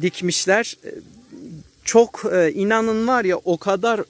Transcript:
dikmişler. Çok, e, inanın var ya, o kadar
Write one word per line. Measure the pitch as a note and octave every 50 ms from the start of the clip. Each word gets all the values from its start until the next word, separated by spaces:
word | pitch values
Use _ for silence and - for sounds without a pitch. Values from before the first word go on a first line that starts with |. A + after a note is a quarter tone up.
dikmişler. | D#3 F3+ - - F3+ F3 E3 - - F3+ F#3+ A3 A#3 - - - - - - - - - - - - - - - - - E3 D3+ - - _ _ -
Çok, | - - A3+ A#3 A3+ - - - G#3+ F#3
e, | F#3 E3+ D#3
inanın | - G3+ G3 G#3 A3 A3 A3+ A3+ A3 A3 A3+ A#3+
var | B3+ A#3+ G#3+
ya, | F#3 F3+
o | - - F#3+ F3
kadar | - - G3+ G3 F#3 G3 A#3 A3+ G3+ -